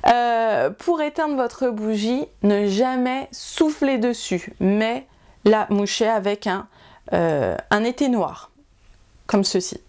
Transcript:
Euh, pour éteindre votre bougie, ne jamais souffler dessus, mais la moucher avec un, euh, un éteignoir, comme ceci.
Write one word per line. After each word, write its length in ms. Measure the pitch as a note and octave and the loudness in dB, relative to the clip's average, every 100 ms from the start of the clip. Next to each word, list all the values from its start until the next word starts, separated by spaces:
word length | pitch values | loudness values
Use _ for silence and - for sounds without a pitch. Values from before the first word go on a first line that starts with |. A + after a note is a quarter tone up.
| - | 4
Euh, 640 | A#3+ A#3+ A#3 A3+ G#3 C3 | 4 4 2 2 2 0
pour 320 | G3 - E4+ | -2 -2 0
éteindre 340 | D4+ D4 D#4 | 0 -2 -2
votre 340 | C#4 A#3+ - C4 | 0 -2 -2 -4
bougie, 560 | G#3+ G#3+ G#3+ G#3+ B3+ D4+ _ | -2 -2 -2 0 -2 -4 _
ne 260 | G3+ G3+ G3+ | 2 2 2
jamais 580 | G3 B3+ B3+ B3 C4 C#4 | 2 0 0 -2 -4 -8
souffler 640 | - - - D#4 D4+ C#4 C4 | -14 -12 0 0 2 0 2
dessus, 560 | A#3+ A#3 - F3+ - - | 0 -2 -4 -4 -4 -2
mais 460 | F#3+ G#3 A3 A#3+ C4+ _ _ - G#3 | 0 2 0 -4 -10 _ _ 0 2
la 200 | G#3+ G#3 | 4 2
moucher 380 | G3+ G3+ - A3 | 0 -2 0 0
avec 380 | A3 G3 G#3 G#3 | 0 0 -4 -4
un, 200 | F#3+ - _ - - - | -4 -6 _ -20 -20 -4
euh, 420 | F3 E3+ D3 G#2 E2+ - | 0 2 0 0 -4 -2
un 140 | G#3 | 0
éteignoir, 680 | A3+ B3 C#4+ A#3+ E3 - - _ _ _ _ - _ _ - | 0 0 0 0 -2 -6 -20 _ _ _ _ -20 _ _ -2
comme 180 | G#3 | 0
ceci. 360 | G3 F#3 F3+ - | 2 0 -4 -12